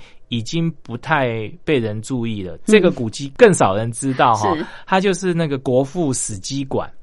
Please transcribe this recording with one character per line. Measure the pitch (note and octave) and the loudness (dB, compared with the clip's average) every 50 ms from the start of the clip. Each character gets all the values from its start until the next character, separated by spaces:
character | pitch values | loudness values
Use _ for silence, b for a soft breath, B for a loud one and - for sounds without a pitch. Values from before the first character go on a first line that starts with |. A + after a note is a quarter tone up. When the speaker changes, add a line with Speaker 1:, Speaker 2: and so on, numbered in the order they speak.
| B B B B B - | B B B B B -8
Speaker 1:
已 | A#2+ A#2 | -6 -6
经 | A2+ - - E3 E3 E3 D#3 - - | -4 -4 -2 -2 -2 -2 -2 -6 -10
不 | - A#2 A#2 | -12 -12 -8
太 | - - D#3+ D3+ C3+ B2 A2+ A2+ G#2+ G#2+ - - - | -4 0 0 2 2 0 -2 -4 -6 -8 -10 -8 -2
被 | - D#3 C3 | 0 0 2
人 | A2+ A2 G#2 A2 | 2 0 -4 -6
注 | G#2+ - C3+ B2 A#2 | -6 -6 -4 -4 -4
意 | A#2 A2 G#2 | -4 -4 -6
了， | F#2+ F2 D#2+ | -8 -8 -10
Speaker 2:
嗯。 | E2 - | -8 0
Speaker 1:
这 | - G#3+ G#3+ | 4 4 6
个 | F3+ F3 C#3 | 6 4 2
古 | - B2 A2 | 0 -4 -6
迹 | G#2+ - C#3 C#3 C#3 | -6 -6 -10 -6 2
更 | - B3 A3 F3 | 6 6 8 8
少 | - D3 G#2 F#2+ | 6 4 2 2
人 | G#2 A2 A#2 | 0 -2 -2
知 | A#2 - - C#3 C3 | -4 -4 -4 -2 0
道 | B2+ D3+ B2+ A2+ | 2 4 4 4
哈， | G2+ G#2 G2+ F#2+ | 4 2 0 0
Speaker 2:
是。 | - D#3+ B B B B | 0 -4 B B B B
Speaker 1:
它 | B F#3 F#3+ | B 0 2
就 | F#3+ G3+ F#3 | 2 2 0
是 | E3+ - F#3 F3 | 0 0 -2 0
那 | E3+ E3 D3+ | 0 0 -2
个 | C#3 C3 | -2 -4
国 | C3 - B2 B2+ C#3 | -2 2 2 2 2
父 | C3+ - F3+ E3+ C#3+ B2+ | 0 0 -2 0 0 0
史 | - - - G#2+ F#2 | -2 -4 -6 -8 -8
迹 | - - C3+ C#3 C#3 | -8 -6 -6 -6 -4
馆。 | C3+ - A2 E2+ - - - | -4 -4 -4 -4 -6 -10 -16